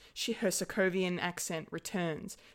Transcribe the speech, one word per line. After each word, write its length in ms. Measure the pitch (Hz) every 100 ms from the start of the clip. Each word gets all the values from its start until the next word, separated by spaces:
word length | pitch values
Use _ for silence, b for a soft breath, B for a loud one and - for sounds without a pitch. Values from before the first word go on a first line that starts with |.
| b
she, 200 | - -
her 160 | 226 196
Sokovian 720 | - 185 - 190 185 180 180
accent 480 | 175 170 - 160 -
returns. 640 | 165 - 190 165 151 190 - b